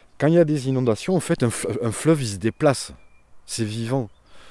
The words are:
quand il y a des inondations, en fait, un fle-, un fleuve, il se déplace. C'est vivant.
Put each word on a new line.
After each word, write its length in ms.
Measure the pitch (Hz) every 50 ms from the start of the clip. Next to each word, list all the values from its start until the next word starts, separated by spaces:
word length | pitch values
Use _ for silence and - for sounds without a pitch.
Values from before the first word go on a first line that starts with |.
| - _ - -
quand 80 | 135
il 60 | 151 165
y 60 | 175
a 60 | 165
des 240 | 151 156 147 123 135
inondations, 460 | 131 127 127 120 107 - - - 185
en 40 | 165
fait, 220 | - - 123 -
un 80 | 127 117
fle-, 300 | - - - - - -
un 100 | 117 117
fleuve, 300 | 104 - - 151 165 147
il 60 | 131
se 100 | 110 101
déplace. 560 | 92 101 113 - - 151 147 131 - - - 62 - - - - - _ _ - - -
C'est 200 | - - - 113
vivant. 440 | 104 107 117 113 113 131 139 117 101 - _ _ _ - - - -